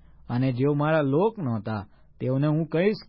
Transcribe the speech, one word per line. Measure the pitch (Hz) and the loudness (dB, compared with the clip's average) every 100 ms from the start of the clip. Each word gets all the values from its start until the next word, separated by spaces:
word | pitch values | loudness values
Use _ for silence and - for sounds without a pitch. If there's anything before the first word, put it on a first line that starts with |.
| - - - | -20 -20 -4
અને | 120 131 | 0 0
જેઓ | 123 139 | 2 0
મારા | 147 151 160 | 2 2 2
લોક | 139 147 220 214 | 2 2 0 0
નહોતા, | 135 110 110 107 - - - - | -4 -4 -4 -8 -8 -18 -20 -8
તેઓને | 120 135 151 | -2 0 2
હું | 151 160 | 0 0
કહીશ | 156 202 214 | 2 2 0